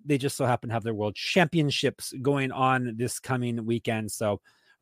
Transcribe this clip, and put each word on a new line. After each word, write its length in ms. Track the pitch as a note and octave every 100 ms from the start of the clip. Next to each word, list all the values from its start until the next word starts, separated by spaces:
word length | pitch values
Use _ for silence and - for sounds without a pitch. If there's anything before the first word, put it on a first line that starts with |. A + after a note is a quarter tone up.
they 140 | D3 C#3+
just 180 | C3+ -
so 80 |
happen 240 | B2+ A#2+ A#2+
to 40 |
have 100 | A2+
their 120 | G#2+
World 200 | G#2+ G#2+
Championships 960 | - - F#3+ E3+ E3+ D3 - C3 - - C3+
going 300 | C3 C#3+ C3+
on 460 | A#2+ C3 C3 B2 A2
this 240 | B2 -
coming 440 | - C3 B2 A#2
weekend. 460 | A2 A#2 - A2 G#2+
So, 300 | - G#2+ G2+ - _ _ _